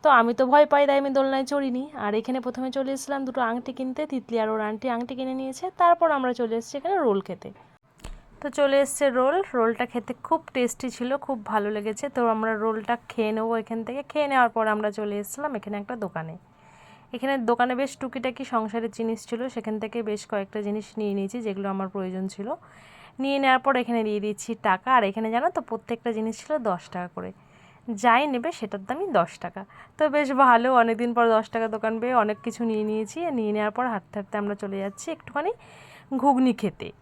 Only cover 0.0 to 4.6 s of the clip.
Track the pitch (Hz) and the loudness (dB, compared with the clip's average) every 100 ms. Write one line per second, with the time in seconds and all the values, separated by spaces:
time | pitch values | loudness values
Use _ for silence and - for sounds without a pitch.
0 | 311 262 233 240 262 285 294 285 285 277 | 8 6 6 2 6 8 8 6 6 4
1 | 277 269 269 269 269 285 269 254 285 294 | 2 2 2 0 0 0 0 -2 -6 -6
2 | 208 214 220 254 247 247 262 269 262 269 | -2 -2 -2 -4 -4 -6 -4 -4 -4 -4
3 | 269 277 262 254 240 240 247 254 262 254 | -4 -4 -4 -2 0 -2 -6 -6 -6 -4
4 | 302 269 - 226 220 220 | -4 -4 -2 -2 0 0